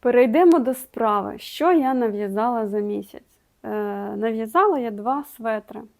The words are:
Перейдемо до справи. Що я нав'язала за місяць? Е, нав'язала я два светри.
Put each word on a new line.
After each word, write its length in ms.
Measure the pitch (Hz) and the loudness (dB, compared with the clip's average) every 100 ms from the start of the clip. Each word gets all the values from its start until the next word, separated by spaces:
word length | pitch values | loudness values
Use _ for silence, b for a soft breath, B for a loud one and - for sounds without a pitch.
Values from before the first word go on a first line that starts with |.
Перейдемо 580 | 247 240 247 247 359 339 | 2 4 4 6 6 6
до 160 | 247 | 2
справи. 640 | 254 - - 226 208 196 220 | -4 -8 -2 0 0 -2 -8
Що 340 | - - 320 | -14 -2 2
я 220 | 349 262 | 4 2
нав'язала 720 | 254 233 202 208 196 226 240 214 | 0 0 -2 -4 -2 -2 -2 -2
за 120 | 208 | -4
місяць? 420 | 208 208 202 - _ _ _ _ | -4 -6 -8 -18 _ _ _ _
Е, 60 | - 214 208 202 202 208 | -8 -6 -6 -6 -8 -4
нав'язала 640 | 220 220 226 330 415 311 | -4 -4 -2 2 2 2
я 120 | 240 | -2
два 340 | 208 214 277 285 - | -6 -4 -4 -6 -10
светри. 460 | 226 220 208 214 220 _ | -6 -6 -6 -18 -18 _